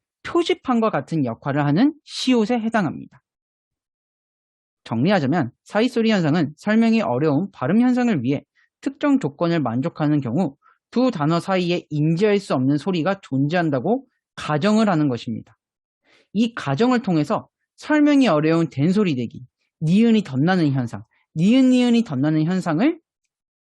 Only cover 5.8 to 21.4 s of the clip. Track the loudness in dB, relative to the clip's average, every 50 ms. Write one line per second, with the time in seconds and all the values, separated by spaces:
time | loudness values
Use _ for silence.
5.8 | 0 0 0 0 0 0 0 2 0 0 0 0 0 -2 -6 _ -4 0 2 2
6.8 | 2 2 2 0 0 -2 -2 0 0 0 0 0 -2 -4 _ -6 -2 0 2 2
7.8 | 2 2 2 0 0 0 -2 -2 -2 -2 -4 -4 -6 _ _ _ _ _ _ _
8.8 | -10 -8 -6 -2 0 0 0 0 0 -4 -4 -2 -2 -2 0 0 -2 -2 -2 -2
9.8 | -4 -4 -4 -2 -2 0 0 0 -2 -2 -2 -2 -4 -4 -6 _ _ _ _ _
10.8 | _ _ -2 0 0 0 0 -2 -2 0 0 -2 -2 -2 -2 -2 0 -2 -2 -4
11.8 | -4 -6 -4 -2 0 0 0 2 2 2 2 0 0 -2 -2 0 0 0 0 0
12.8 | -2 -2 -2 -2 -2 -2 -4 -4 -6 -6 -2 -2 -2 0 0 0 0 0 -2 -2
13.8 | -2 -2 -4 -4 -4 _ _ _ _ _ -16 -12 -6 -4 -2 0 0 2 2 2
14.8 | 2 2 0 0 0 0 -2 -4 -6 -8 -10 -10 -12 _ _ _ _ _ _ _
15.8 | _ _ _ _ _ _ _ _ _ _ -2 -2 -2 -2 -2 -6 -4 -4 0 0
16.8 | 2 2 2 0 0 0 0 0 0 0 -4 -6 -6 _ _ _ _ _ _ -14
17.8 | -4 0 2 2 4 4 4 4 4 4 4 2 2 2 2 2 0 -2 -2 -2
18.8 | 0 0 2 2 2 0 0 -2 -4 -8 -8 -16 -20 -20 _ _ _ _ _ -4
19.8 | -2 2 2 4 4 4 4 2 0 -2 -2 0 0 2 2 2 2 0 0 -2
20.8 | -4 -4 -8 -12 -16 _ _ _ _ _ -4 0